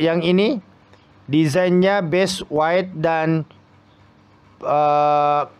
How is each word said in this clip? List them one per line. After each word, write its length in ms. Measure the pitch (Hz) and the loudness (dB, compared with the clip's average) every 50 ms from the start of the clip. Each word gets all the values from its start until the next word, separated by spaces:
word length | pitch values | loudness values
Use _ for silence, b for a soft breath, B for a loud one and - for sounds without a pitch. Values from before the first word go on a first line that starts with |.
yang 240 | 156 165 165 175 165 | 0 0 0 0 0
ini. 360 | 175 180 185 208 220 294 202 - - - _ _ b b b b b _ - - - | 0 2 2 2 0 -2 -4 -8 -14 -20 _ _ b b b b b _ -20 -8 -2
Desainnya 720 | 135 156 160 151 131 185 185 180 180 180 185 190 202 202 | 0 2 2 2 2 0 2 2 2 2 2 2 2 0
base 400 | 180 156 156 180 190 190 190 - - - | -2 -2 0 0 0 0 -2 -6 -8 -4
white 420 | 147 151 156 165 175 185 185 185 185 | -2 -2 0 0 0 0 -2 -4 -6
dan, 480 | 156 156 165 165 160 160 160 160 160 151 - - - _ _ _ _ _ _ _ _ _ _ _ _ _ _ _ _ _ _ - - - | -4 -2 -2 0 0 0 0 -2 -2 -4 -8 -14 -20 _ _ _ _ _ _ _ _ _ _ _ _ _ _ _ _ _ _ -20 -10 -6
uh, 840 | - 143 147 147 147 147 147 147 147 147 147 147 147 147 147 139 - - | -2 0 0 2 2 2 2 2 2 2 2 0 0 0 -2 -4 -6 -8